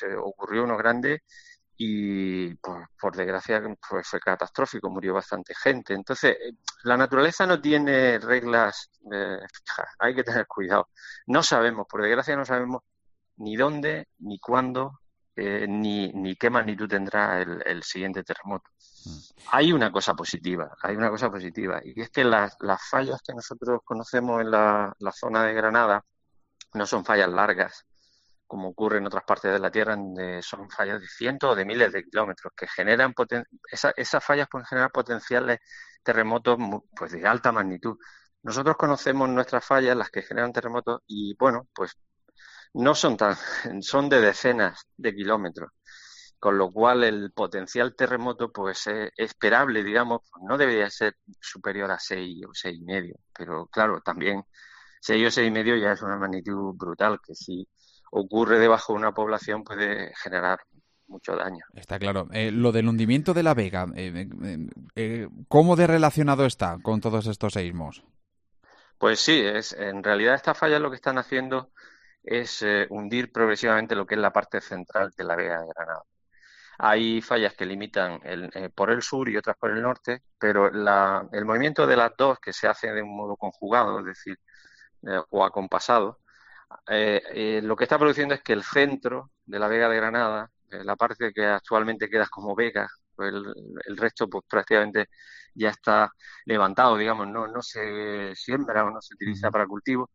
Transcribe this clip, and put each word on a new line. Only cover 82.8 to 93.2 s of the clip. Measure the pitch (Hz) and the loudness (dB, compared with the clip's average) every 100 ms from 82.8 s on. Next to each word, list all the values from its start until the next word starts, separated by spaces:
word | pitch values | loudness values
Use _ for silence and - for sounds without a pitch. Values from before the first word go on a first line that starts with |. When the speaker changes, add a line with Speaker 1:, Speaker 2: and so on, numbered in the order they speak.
| 113 | -2
Speaker 1:
de | 107 | -4
un | 104 104 | -6 -8
modo | 104 101 | -8 -8
conjugado, | 101 - 101 120 107 104 | -8 -8 0 2 2 0
es | 95 | -6
decir, | 95 - 95 _ _ - _ - _ 120 | -12 -12 -14 _ _ -20 _ -20 _ -6
eh, | 95 78 | -4 -2
o | 101 | 2
acompasado, | 95 101 95 90 - 120 101 - _ _ - - - - - | 2 0 -2 -2 4 4 4 -4 _ _ -20 -20 -20 -16 -4
eh, | 107 107 101 - | 0 2 0 -2
eh, | - 107 107 | -6 -2 -2
lo | 107 110 | -2 -2
que | |
está | 127 151 | 2 4
produciendo | 147 143 143 | 4 4 0
es | 143 | -2
que | - | 0
el | 107 | -2
centro | - 143 143 139 123 127 135 _ | 0 2 2 2 -4 -6 -12 _
de | - 101 | -10 -2
La | 107 | 0
Vega | 113 117 | 2 2
de | 113 | 2
Granada, | 110 113 117 107 113 _ _ | 0 0 -2 -2 -8 _ _
eh, | 98 | -12
la | 98 104 | -6 0
parte | 120 113 117 | 0 0 -4
que | 104 104 | 0 2
actualmente | 101 - 113 110 110 107 | 0 2 0 0 -4 -2
queda | 110 101 | 0 0
como | - 101 98 | -4 -8 -2
vega, | 117 104 101 - _ | -2 -2 -6 -8 _
pues | - | -8